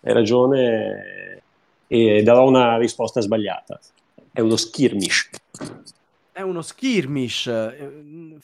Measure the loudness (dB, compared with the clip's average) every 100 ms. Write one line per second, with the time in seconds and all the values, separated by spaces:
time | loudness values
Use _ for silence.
0 | 0 0 2 2 2 2 0 0 -4 -10
1 | -14 -18 -18 -20 _ _ _ _ _ 2
2 | 4 4 6 6 6 6 4 2 -2 -4
3 | -4 -4 -2 -2 -4 -10 _ -20 _ _
4 | _ _ _ -2 0 0 -4 0 0 0
5 | -2 -4 -4 -16 _ -16 -16 -16 -20 _
6 | _ _ _ -10 -8 -8 -10 -6 -2 0
7 | -2 -4 -4 -4 -4 -4 -4 -10 -18 -18
8 | -20 -20 -20 -20